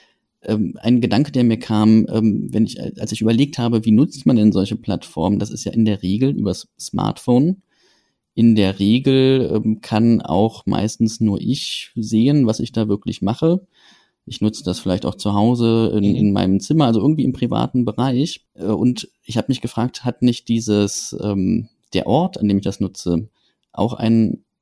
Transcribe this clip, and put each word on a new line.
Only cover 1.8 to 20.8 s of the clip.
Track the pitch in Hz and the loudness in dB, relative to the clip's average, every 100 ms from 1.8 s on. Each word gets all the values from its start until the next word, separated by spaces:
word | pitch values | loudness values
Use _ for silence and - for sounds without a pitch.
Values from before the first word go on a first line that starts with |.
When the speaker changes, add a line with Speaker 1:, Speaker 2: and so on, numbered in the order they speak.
| 107 110 - | 6 6 4
Speaker 1:
ähm, | 107 110 101 104 | 2 0 0 -2
wenn | 107 110 | -2 -2
ich, | - - - | -4 -12 -8
als | 107 | -8
ich | 110 | -2
überlegt | 110 113 143 - | 2 2 0 -2
habe, | 117 117 | -2 0
wie | 113 | 4
nutzt | 107 160 - - | 4 4 0 2
man | 120 | 4
denn | 107 | 4
solche | 101 101 110 | 4 0 -4
Plattformen, | - 87 - - 87 101 | -6 -6 -6 -4 0 0
das | 101 | -4
ist | 107 | -8
ja | - | -4
in | 113 | 0
der | 110 101 | 0 0
Regel | 92 107 131 | -2 0 0
übers | 139 101 90 - - | 0 -2 -4 -10 -18
Smartphone. | - - - - - 123 156 190 _ _ _ _ _ _ _ - | -8 -4 -4 -2 0 2 2 -2 _ _ _ _ _ _ _ 2
In | 117 | 4
der | 107 95 98 | 4 2 2
Regel, | 98 120 139 135 131 131 123 | 2 2 2 2 4 2 0
ähm, | 110 113 107 | -2 -2 -4
kann | - 107 117 113 | -2 0 2 2
auch | - 87 110 - - | 0 0 0 -2 -4
meistens | 95 104 - 113 - | -2 -2 -2 -2 0
nur | 110 98 | -2 0
ich | - 143 - - - - | -2 -4 -6 -10 -10 -10
sehen, | 107 110 127 147 117 | -2 2 4 4 2
was | 110 | 0
ich | 117 | -4
da | 113 110 | -4 -2
wirklich | 104 - - | -2 -4 -4
mache. | 95 120 160 185 - _ _ _ _ _ | -4 0 0 0 -4 _ _ _ _ _
Ich | - - | -14 -4
nutze | 107 - | -4 -2
das | 87 87 | -6 -4
vielleicht | 95 90 | -2 -2
auch | - - | -2 -4
zu | 107 | -2
Hause | 101 110 120 117 113 113 107 | 0 2 2 2 2 0 0
in, | 101 | 0
Speaker 2:
Mhm. | |
Speaker 1:
in | 110 104 | 2 2
meinem | 98 95 98 | 2 0 0
Zimmer, | - 156 131 | 0 2 2
also | 110 | 2
irgendwie | 127 156 | 2 0
im | 127 | -2
privaten | 120 123 110 123 127 | -2 -2 -2 -2 -2
Bereich. | 120 104 131 123 156 - _ | -2 -2 -2 -2 -4 -8 _
Äh, | - 98 | -8 -4
und | 95 127 123 - _ | 0 0 -2 -8 _
ich | - 113 | -8 -4
habe | - | -2
mich | 127 | -4
gefragt, | - - 123 - | -6 -6 -6 -6
hat | 123 - | -8 -2
nicht | 123 120 - | 0 0 -2
dieses, | 113 110 104 | -2 0 2